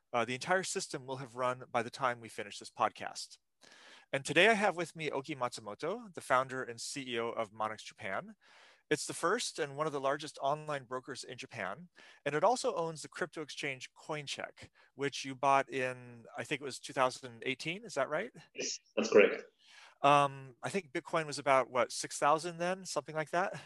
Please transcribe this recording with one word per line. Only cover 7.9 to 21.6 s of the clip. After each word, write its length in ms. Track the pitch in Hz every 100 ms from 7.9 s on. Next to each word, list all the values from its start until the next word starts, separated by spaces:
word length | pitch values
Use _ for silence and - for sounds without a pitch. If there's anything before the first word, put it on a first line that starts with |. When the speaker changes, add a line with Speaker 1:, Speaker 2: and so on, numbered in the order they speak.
| - 107 101 196 214 _ - - _ _
Speaker 1:
It's 160 | 151 -
the 80 |
first 460 | 147 170 233 - -
and 160 | 147 139
one 100 | 156
of 60 |
the 80 | 143
largest 360 | 135 147 151 -
online 400 | 139 151 151 143
brokers 400 | 120 127 139 127
in 160 | - 123
Japan. 480 | 131 117 92 104 175 - - - 143
And 80 |
it 80 | 147
also 320 | 190 247 254
owns 280 | 170 165 156
the 60 | -
crypto 320 | - 170 170
exchange 480 | 147 - 147 131 - -
Coincheck, 720 | - 151 139 - - - - _ _ -
which 280 | 139 -
you 120 | 135 135
bought 340 | 139 139 131
in, 540 | 131 127 127 123 120 - -
I 60 |
think 180 | 117 147
it 40 |
was 160 | 139 -
two 120 | -
thousand 380 | 143 127 - 127 113 -
eighteen, 360 | 131 156 185
is 100 | 233
that 140 | 143 135
right? 240 | 151 226 170 - -
Speaker 2:
Yes, 240 | - - _ -
that's 140 | 110
correct. 340 | 107 95 - - _ _ - - _
Speaker 1:
Um, 540 | 143 143 139 135 131 -
I 100 | 127
think 200 | 196 156
Bitcoin 380 | 170 - 165 151
was 100 | 139
about, 320 | 139 131